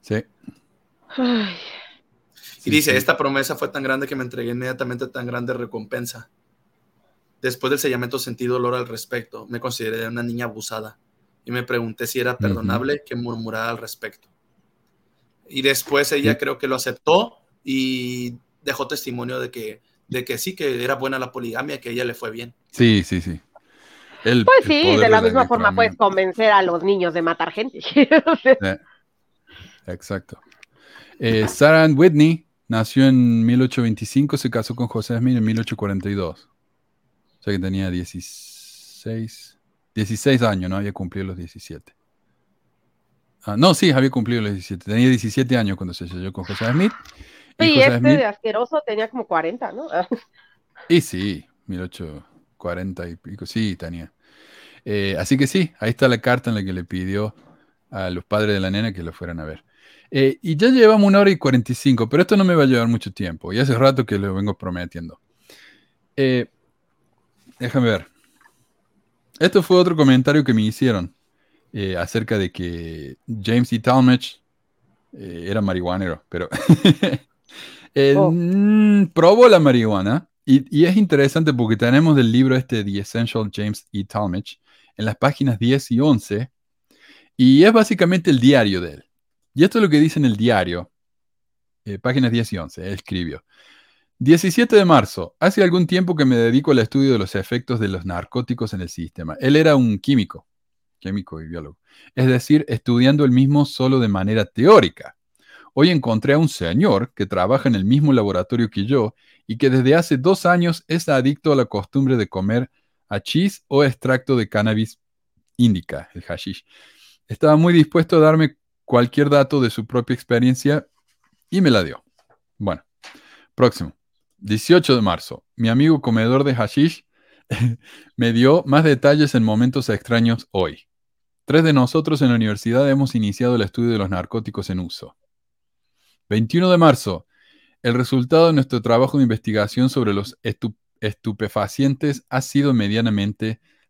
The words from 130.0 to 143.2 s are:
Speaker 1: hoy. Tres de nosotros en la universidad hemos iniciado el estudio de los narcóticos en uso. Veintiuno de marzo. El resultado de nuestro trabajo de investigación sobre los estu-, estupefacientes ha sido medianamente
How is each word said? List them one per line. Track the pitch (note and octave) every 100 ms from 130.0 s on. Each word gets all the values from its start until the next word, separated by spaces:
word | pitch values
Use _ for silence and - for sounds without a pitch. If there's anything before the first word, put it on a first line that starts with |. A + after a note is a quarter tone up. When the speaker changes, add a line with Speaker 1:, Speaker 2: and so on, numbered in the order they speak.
| - A#2 A#2 A#2 -
Speaker 1:
hoy. | G2 E2+ D2+ _ _ _ _ _ _
Tres | - D3
de | D#3+
nosotros | C#3 B2 D#3+ D#3 D3
en | C3
la | A#2
universidad | A2 G#2 A2+ A#2+ C#3
hemos | C#3 C3
iniciado | A#2+ G#2 - B2 B2
el |
estudio | G2 - A#2+
de | A2
los | F#2+
narcóticos | F2+ F2+ A2+ G#2+ G2+ G2
en | F#2
uso. | F2+ - - _ _ _ _ _ _ _ _ _ _ _ -
Veintiuno | G#2+ A2 E3+ F3+
de | F3+
marzo. | E3 C3 G#2 E2+ - _ _ _ _ _
El | B2
resultado | B2 B2 C3+ B2 D#3+ E3
de |
nuestro | D3+ C3 B2
trabajo | A2+ A#2 C3 C#3+
de |
investigación | B2 A2 - G#2+ G#2 - B2+
sobre | C3+ G#2+
los | G2+ G2 -
estu-, | A#2 - A2+ - _ _
estupefacientes | G#2+ - A#2 G#2 G#2+ A2+ G2 - C3+ C3+ D3 C3+ -
ha | B2+
sido | - C#3+ C#3+
medianamente | B2 G2+ A2 A2+ G#2